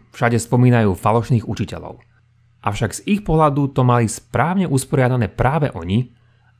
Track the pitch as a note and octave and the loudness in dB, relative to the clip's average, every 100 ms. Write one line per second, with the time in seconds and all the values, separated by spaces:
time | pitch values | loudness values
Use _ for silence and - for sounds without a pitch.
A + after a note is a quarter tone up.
0 | _ - A#2+ A#2 - B2+ B2 B2 G#2+ F2+ | _ -2 0 0 0 4 4 4 2 0
1 | G#2+ A#2 A2 A#2 - G#2 F#2+ E2+ D#2+ - | 0 0 0 -2 -2 -8 -8 -8 -14 -18
2 | _ _ _ _ _ _ - G2+ A2 - | _ _ _ _ _ _ -6 -2 -4 -4
3 | - G3+ G#3 D#3+ D3+ C#3 C#3 C3+ B2+ A#2+ | -2 -2 0 2 2 2 0 2 2 4
4 | A#2 - _ G#2+ D3 F#3+ F3+ C3+ - C#3 | 2 -4 _ -4 -2 -2 0 -2 -2 0
5 | B2+ B2+ A#2 - A#2+ D#3 C#3 - E2+ G#2 | 0 0 -4 -2 -2 0 -4 -4 -2 -2
6 | B2+ _ _ _ _ _ | -2 _ _ _ _ _